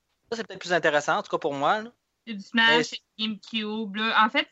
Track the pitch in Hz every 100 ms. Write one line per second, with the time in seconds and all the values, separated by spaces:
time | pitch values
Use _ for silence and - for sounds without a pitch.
0 | _ _ - 226 208 190 175 175 160 147
1 | 143 151 - 165 156 139 143 214 226 _
2 | _ _ - 214 196 233 226 233 233 247
3 | _ - 220 208 - 226 214 220 220 202
4 | 220 208 220 285 311